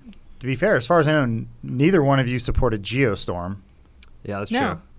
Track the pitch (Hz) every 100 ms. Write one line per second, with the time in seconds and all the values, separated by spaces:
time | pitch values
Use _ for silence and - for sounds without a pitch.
0 | - - - - 123 127 202 143 113 170
1 | 151 156 123 113 120 - 139 127 160 185
2 | 139 135 123 123 - - 127 107 95 127
3 | 123 95 - 87 87 98 - - - -
4 | - - - 101 104 240 262 165 -